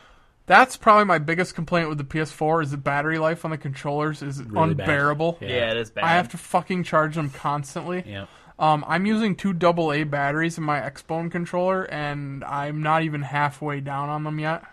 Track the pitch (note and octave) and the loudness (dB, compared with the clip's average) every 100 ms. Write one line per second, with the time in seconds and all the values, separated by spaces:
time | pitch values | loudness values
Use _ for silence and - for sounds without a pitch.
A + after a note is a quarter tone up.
0 | - - _ _ - F#3+ B3+ - A3+ G#3 | -20 -20 _ _ 6 8 8 4 6 8
1 | G3+ D#3+ D3 E3 F3 - D#3+ F3 D#3 D3 | 8 2 2 -2 -2 -4 0 0 0 -4
2 | C#3 D#3 D#3 - D#3 E3 C#3+ C#3+ C#3 C#3+ | -4 -2 -4 -2 0 2 0 -2 -2 0
3 | D3+ D#3+ D#3+ E3 E3 D#3 C#3+ C3+ D3 D3 | 0 2 0 0 -4 -6 -6 -6 -4 -2
4 | D3+ D3+ C#3 C#3 A#2 G#2+ D#3+ D3 - C#3+ | -2 -2 -8 -8 -4 2 2 2 0 2
5 | D3 D3 E3 E3 - B2 A#2 A2+ A2 G2+ | 2 2 -2 -2 -4 0 0 0 -4 -2
6 | D#3+ E3+ A#2 E3+ - F3+ - F3+ E3 D#3+ | 2 2 2 -8 -2 -2 0 -4 0 2
7 | D#3 D#3+ D3 - D3+ D3 C#3 F3 D#3 F3+ | 2 0 -4 -4 -4 -4 -4 -8 -6 -6
8 | F3 G2 G2 - - - D#3 D3+ - E3 | -6 -10 -12 -16 -20 -2 2 2 0 0
9 | G3+ A3 A3 F3 G3 F3 F3 E3+ D#3+ D3 | 2 2 2 0 -2 2 2 4 2 0
10 | D#3 C#3+ C#3+ D3+ E3 E3 D3+ D3 B2+ C#3 | 0 0 0 0 -2 -2 -4 -2 -4 -10
11 | - D#3+ E3+ F3 E3+ F3+ F#3 F#3+ F#3 D3+ | -8 -6 -4 -4 -4 -2 0 0 -2 -6
12 | D3 C#3+ C#3+ C#3 - C#3 D3 D3+ D#3 D#3+ | -6 -6 -8 -10 -8 -6 -4 -4 0 2
13 | D#3+ D3 C#3 C#3+ D3 C#3 D3 C#3+ C#3 C#3 | 0 -2 -4 0 -2 -2 -6 -6 -6 -6
14 | C#3+ D3+ D3+ D3+ D#3 E3 - | -4 -4 -4 -4 -4 -4 -8